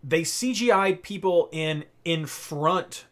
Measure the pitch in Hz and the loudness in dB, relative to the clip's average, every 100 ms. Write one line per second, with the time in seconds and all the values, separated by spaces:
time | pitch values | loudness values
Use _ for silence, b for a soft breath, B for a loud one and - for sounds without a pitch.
0 | 139 170 160 - 254 214 240 196 196 185 | 0 0 0 -2 -2 0 4 4 4 0
1 | - 202 185 175 160 160 156 151 151 _ | -6 -4 2 4 2 -2 -2 -4 -6 _
2 | 170 165 151 - - 147 156 185 170 - | -4 -2 -4 -10 -10 -2 2 0 -2 -14
3 | - | -18